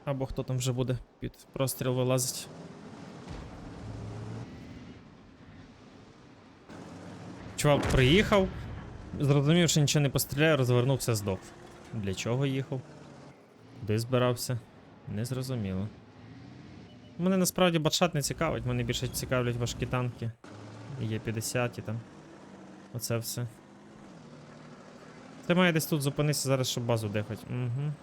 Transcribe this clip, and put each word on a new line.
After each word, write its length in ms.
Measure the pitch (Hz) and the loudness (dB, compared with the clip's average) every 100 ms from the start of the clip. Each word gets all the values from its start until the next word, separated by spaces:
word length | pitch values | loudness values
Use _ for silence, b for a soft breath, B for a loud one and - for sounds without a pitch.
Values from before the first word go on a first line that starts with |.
Або 220 | - 135 131 | -4 -4 -4
хто 160 | - | -4
там 140 | 131 127 | -2 -2
вже 160 | 127 | 0
буде 260 | 123 127 123 - _ | 0 0 -2 -6 _
під 120 | 123 - - | -12 -10 -14
простріл 400 | - 131 - 131 | -2 -2 0 -2
вилазить. 560 | 127 127 131 127 - - - - - - - - - - - - - - - - - - - - 113 - - - - - - - - - - - - - - - - - - - - - - - - - - - - - - - - | 0 2 2 0 -4 -12 -14 -16 -16 -16 -16 -16 -16 -12 -12 -12 -14 -14 -12 -12 -10 -10 -10 -10 -10 -12 -14 -16 -16 -16 -18 -20 -20 -20 -20 -20 -20 -20 -20 -20 -20 -20 -20 -20 -20 -20 -20 -20 -18 -16 -14 -14 -14 -14 -12 -12 2
Чувак 260 | 147 143 | 4 6
приїхав, 680 | - 127 131 180 214 202 190 - - - - - - - | 6 6 8 8 8 6 4 -2 -10 -10 -12 -14 -10 0
зрозумів, 480 | 143 143 139 170 165 | 4 6 6 6 6
що 120 | 156 | 4
нічого 220 | 143 156 | 4 4
не 60 | 143 | 4
постріляє, 480 | 135 - 139 160 147 | 2 0 2 4 6
розвернувся, 580 | 123 120 123 131 - | 6 4 4 2 2
здох. 240 | 110 101 92 - - - - - | 0 0 -4 -6 -18 -20 -20 -10
Для 200 | 117 98 | -4 -4
чого 320 | 92 110 123 139 | -2 -2 0 2
їхав? 340 | 135 131 131 - - - - - - - - - - | 0 -2 -6 -8 -18 -20 -20 -20 -20 -20 -20 -20 -10
Куди 180 | 101 110 | -2 0
збирався? 600 | 120 127 123 120 - 120 - - - - - | 2 2 2 0 -2 -6 -8 -20 -20 -18 -8
Незрозуміло. 800 | 104 120 127 131 127 98 92 107 - - - - - - - - - - - - - | -6 -4 -4 -4 -4 -2 -2 -4 -8 -20 -20 -20 -18 -18 -18 -18 -20 -20 -20 -18 -2
Мене 180 | 180 190 | 2 4
насправді 420 | 175 - 180 165 | 2 6 4 6
батшат 360 | 151 - 175 | 2 4 2
не 80 | 147 | 2
цікавить, 440 | 135 131 160 117 123 | -2 -2 0 0 0
мене 160 | 123 | -2
більше 260 | 117 120 123 | 0 -2 -2
цікавлять 480 | - 120 127 120 120 | -4 0 0 2 0
важкі 300 | 117 - 123 | -4 -4 -2
танки. 440 | 127 123 117 117 - - - - - - 135 | -2 -2 -4 -8 -8 -18 -16 -16 -16 -12 -6
І 40 | 113 | -4
Є 120 | 107 | -4
п'ятдесят, 600 | 120 113 - 127 120 113 | -2 -4 -2 -2 -2 -4
і 40 | |
там. 180 | 107 113 - - - - - - - - - | -6 -8 -8 -20 -20 -20 -20 -20 -18 -20 -12
Оце 240 | 120 - 117 | -8 -2 -2
все. 280 | 113 - 120 - - - - - - - - - - - - - - - - - - - - | -2 -6 -8 -10 -20 -20 -20 -20 -20 -18 -20 -20 -20 -20 -18 -20 -20 -20 -20 -20 -20 -10 2
Ти 80 | |
має 180 | 175 180 | 6 6
десь 140 | 160 - | 6 2
тут 160 | 156 | 2
зупинитися 460 | 139 147 151 143 131 | 2 2 2 2 2
зараз, 200 | 135 127 | 2 2
щоб 160 | - | 0
базу 240 | 117 113 107 | 2 2 2
дихати. 380 | 104 104 104 - | -2 -2 -8 -6
Угу. 420 | 123 123 123 147 147 | -4 -2 -2 -4 -6